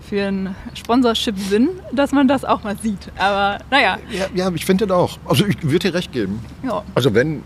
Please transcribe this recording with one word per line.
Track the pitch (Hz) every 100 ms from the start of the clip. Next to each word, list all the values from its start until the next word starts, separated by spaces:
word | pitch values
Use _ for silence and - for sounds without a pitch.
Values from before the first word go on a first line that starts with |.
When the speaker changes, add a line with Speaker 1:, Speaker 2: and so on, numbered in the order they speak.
| -
Speaker 1:
für | 208 202
ein | 196 185 190 233
Sponsorship | - - 240 240 220 - 196
Sinn, | 196 202 277 370 -
dass | 240 277
man | 269 269
das | 277
auch | - 220
mal | 214 196
sieht. | 220 196 - -
Aber | 185 202 202 202 -
naja. | 262 220 185 -
Speaker 2:
Ja, | 208 190
ja, | 185 185
ich | 165 -
finde | 190 214
das | 180
auch. | 156 - -
Also | 139 208
ich | 131
würde | 156 160 190
dir |
recht | 170 175
geben. | 131 98 104 - -
Speaker 1:
Ja. | 262 202 -
Speaker 2:
Also | - 127
wenn | 104 143 147